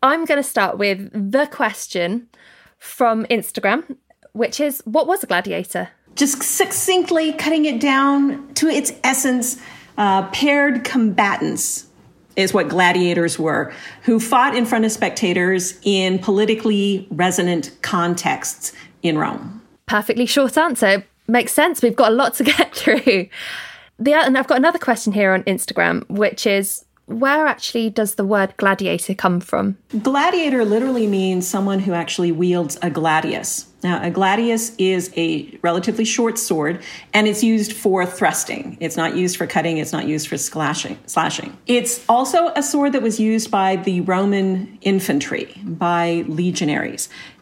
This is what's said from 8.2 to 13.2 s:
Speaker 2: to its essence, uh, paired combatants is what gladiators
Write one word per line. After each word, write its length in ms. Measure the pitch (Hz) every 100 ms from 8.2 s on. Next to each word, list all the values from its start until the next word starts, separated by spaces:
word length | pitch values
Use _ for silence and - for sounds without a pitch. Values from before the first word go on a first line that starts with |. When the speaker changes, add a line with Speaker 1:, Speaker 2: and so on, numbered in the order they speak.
| 277 - -
Speaker 2:
to 160 | - 311
its 240 | 294 294 -
essence, 540 | 254 262 269 247 233 - - - - -
uh, 260 | 202 190 190
paired 560 | - 294 285 285 247 233
combatants 1000 | 262 220 185 202 - 160 - - - - _ - _ _ -
is 160 | 190
what 160 | 202 151
gladiators 680 | 175 180 180 175 175